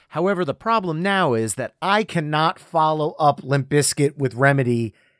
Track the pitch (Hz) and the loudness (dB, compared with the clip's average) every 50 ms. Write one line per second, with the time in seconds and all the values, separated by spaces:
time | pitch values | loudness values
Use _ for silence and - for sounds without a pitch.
0 | _ _ - 151 175 196 202 175 180 135 - - - 226 226 220 185 170 156 160 | _ _ -4 -2 0 0 0 -2 -2 -4 -6 -6 -4 -2 -2 0 -2 -2 -4 -2
1 | 180 196 196 190 175 139 117 113 113 110 - 131 120 - - _ 160 185 202 220 | -2 0 0 2 2 2 2 0 0 -2 -4 -6 -8 -10 -8 _ -2 0 0 0
2 | 214 - - 175 151 151 151 151 160 170 - - - - - 160 156 156 156 156 | 0 -2 -4 -4 -4 -2 0 0 0 0 -2 -4 -12 -4 0 2 2 2 2 0
3 | 147 160 - - 156 147 147 - - 127 139 139 135 - 147 147 139 - - - | -2 -4 -2 2 2 2 2 0 -2 -2 -2 -2 0 2 2 2 2 2 0 0
4 | 139 143 147 143 135 123 110 120 139 139 139 135 127 123 120 117 113 107 - _ | 0 0 0 -2 -4 -4 0 2 2 4 4 4 2 0 0 0 -2 -4 -8 _
5 | _ _ _ | _ _ _